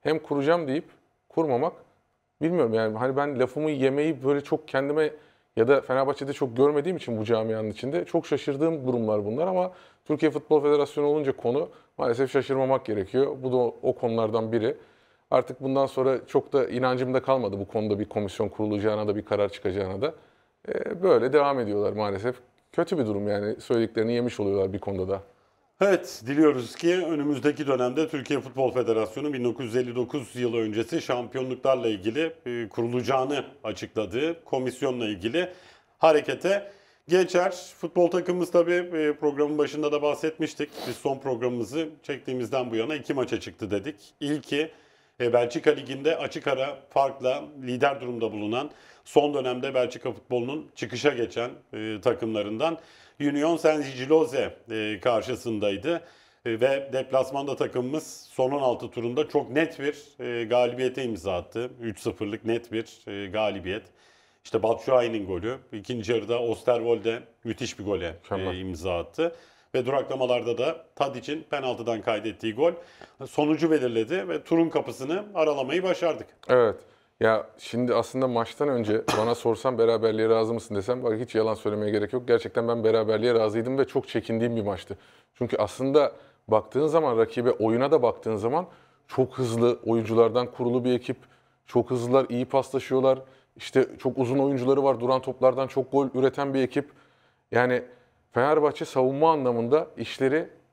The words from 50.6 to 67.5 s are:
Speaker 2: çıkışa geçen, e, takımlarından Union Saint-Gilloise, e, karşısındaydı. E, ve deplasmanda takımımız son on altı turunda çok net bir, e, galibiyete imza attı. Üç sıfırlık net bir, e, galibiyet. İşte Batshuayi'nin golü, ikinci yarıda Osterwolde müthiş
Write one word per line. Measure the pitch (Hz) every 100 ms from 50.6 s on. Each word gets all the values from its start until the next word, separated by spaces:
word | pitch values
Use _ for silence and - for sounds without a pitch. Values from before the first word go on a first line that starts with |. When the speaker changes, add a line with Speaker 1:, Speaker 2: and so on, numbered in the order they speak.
| -
Speaker 2:
çıkışa | - 117 120 143
geçen, | 127 113 - 120 135 _
e, | 107 110 107
takımlarından | 123 117 113 110 101 113 156 165 - - - _
Union | 147 143 156 165
Saint-Gilloise, | 160 151 135 131 131 156 156 135 98 - -
e, | 110 107 104
karşısındaydı. | 123 113 117 117 120 110 104 98 127 170 - _ _ _
E, | 123 113
ve | 131 139 135
deplasmanda | 127 131 131 131 139 139 131
takımımız | 131 127 123 151 - - -
son | - 131
on | 143
altı | 135 113 120
turunda | - 117 127 151
çok | 147 123
net | 135 160 -
bir, | 139 147 - _
e, | 123 120
galibiyete | 113 123 123 123 127 127
imza | 127 101 90 90
attı. | - 113 127 127
Üç | 117 101
sıfırlık | 117 95 107 107
net | 110 117 117
bir, | 110 113 - -
e, | 101 98
galibiyet. | 104 107 98 90 107 - _ _ _ _ _
İşte | - 110
Batshuayi'nin | 110 113 - 127 120 113 95
golü, | 90 104 131 -
ikinci | 110 98 123 107
yarıda | 117 104 120
Osterwolde | 117 107 - 120 113 117 107 117 - _
müthiş | 117